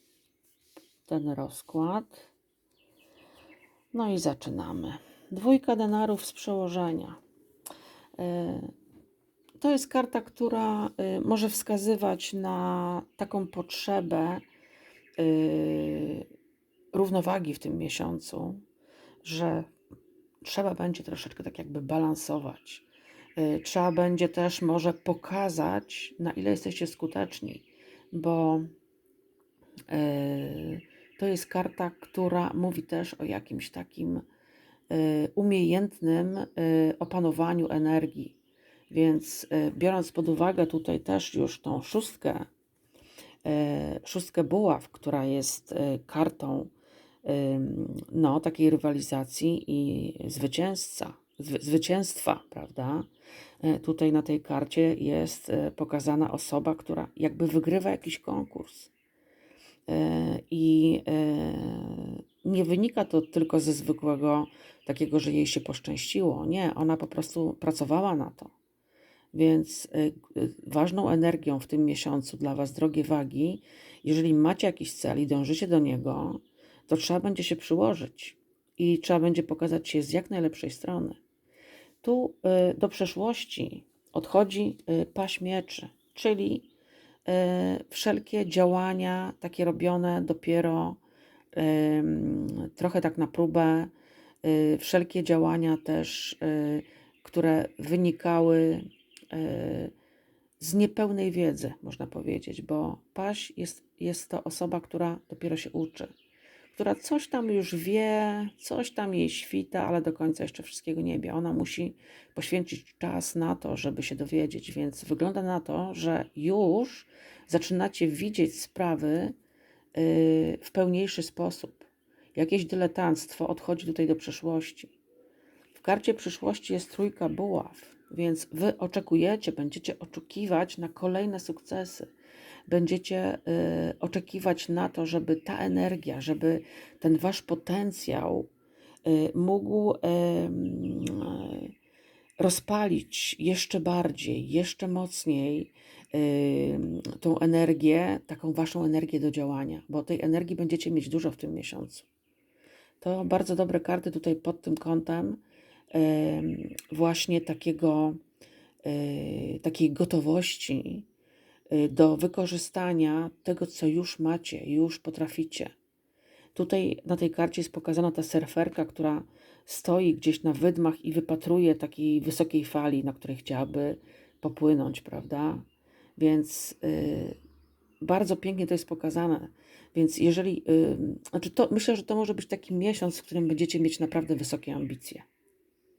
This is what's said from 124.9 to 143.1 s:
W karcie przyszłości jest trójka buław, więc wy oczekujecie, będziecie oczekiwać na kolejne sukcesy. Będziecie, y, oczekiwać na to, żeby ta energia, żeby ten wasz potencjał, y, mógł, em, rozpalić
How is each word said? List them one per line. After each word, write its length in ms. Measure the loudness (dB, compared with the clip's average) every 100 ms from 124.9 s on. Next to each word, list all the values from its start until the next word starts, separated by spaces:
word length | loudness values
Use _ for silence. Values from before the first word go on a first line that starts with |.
| _ _ _ _ _ _ _ _
W 80 | _
karcie 320 | 0 2 2
przyszłości 600 | 0 -4 -4 -4 -4 -4
jest 180 | -4 -4
trójka 380 | -4 -4 -2 -4
buław, 520 | -2 -2 -2 -4 -12 -20 -20 _
więc 360 | -2 0 0 -4
wy 260 | -2 0 0
oczekujecie, 760 | -4 -4 2 4 4 2 -2
będziecie 480 | -4 -6 -6 -8 -10
oczekiwać 800 | -12 -16 -12 -8 0 0 0 -4
na 120 | -10
kolejne 500 | -4 -2 -2 -2 -4
sukcesy. 680 | -8 -12 -8 -8 -8 -12 -16 _ -20 -20 -20 -20 0
Będziecie, 680 | 2 4 0 -2 -2 -2 -2 -2 0 0 0 -2
y, 80 | -4
oczekiwać 720 | -4 -4 -6 -2 0 0 -2
na 200 | -2 -2
to, 160 | -2 -2
żeby 300 | -2 0 0
ta 240 | -2 -4
energia, 640 | 0 0 0 -2 -6 -6
żeby 400 | -4 0 2 0 -4 -18 -20 -2
ten 180 | 2 4
wasz 240 | 2 -2
potencjał, 1080 | -4 -4 -2 -2 -2 -4 -4 -2 -2 -2 -4 _ _ _ -20 -6 2
y, 240 | 2 2 2
mógł, 580 | 2 2 2 2 2 2
em, 1040 | 2 2 2 2 0 -2 -4 -4 -4 -4 -4 -4 -6 -6 -8 -10 -10 -16 _ _ _ _ _ 0
rozpalić 960 | 0 0 -2 0 0 0 -2